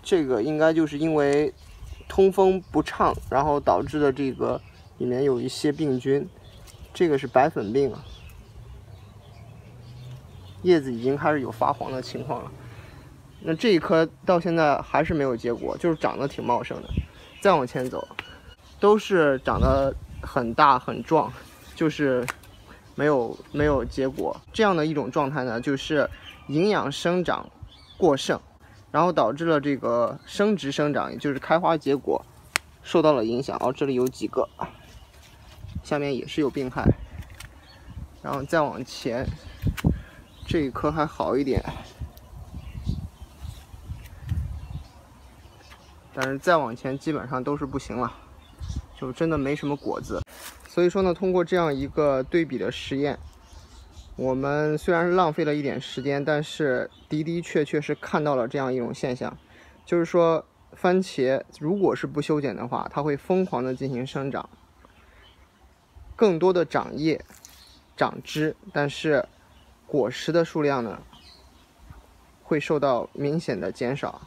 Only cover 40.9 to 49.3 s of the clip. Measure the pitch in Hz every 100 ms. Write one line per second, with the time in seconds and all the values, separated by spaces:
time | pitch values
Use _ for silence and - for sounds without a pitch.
40.9 | 156 151 - 78 127 135 104 - - -
41.9 | - - - - - - - - - -
42.9 | - - - - - - - - - -
43.9 | - - - - - - - - - -
44.9 | - - - - - - - - - -
45.9 | - - 139 131 135 185 165 127 120 135
46.9 | 135 - 147 131 131 127 147 139 135 -
47.9 | 113 117 - - - - - - - -
48.9 | - 131 123 165